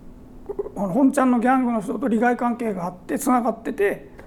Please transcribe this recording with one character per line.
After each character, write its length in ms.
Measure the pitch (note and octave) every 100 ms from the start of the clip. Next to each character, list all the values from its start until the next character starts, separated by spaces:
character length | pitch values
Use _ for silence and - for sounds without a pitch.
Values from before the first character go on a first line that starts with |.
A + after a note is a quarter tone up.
| - - - - - G#4 - -
あ 60 |
の、 80 | G3
本 220 | G3 C4+
ち 60 | -
ゃ 60 |
ん 80 | C4
の 80 | B3
ギ 80 | B3
ャ 80 | C4
ン 100 | B3
グ 60 |
の 100 | A3+
人 160 | F#3+ -
と 100 | C4
利 120 | A3
害 180 | A#3+ A#3+
関 200 | A#3+ A#3
係 160 | A3+
が 120 | F#3+ F3
あ 40 |
っ 60 | -
て 220 | - C4+
繋 240 | - B3+
が 80 | A#3
っ 140 | -
て 100 | -
て、 380 | A3+ G3+ - - -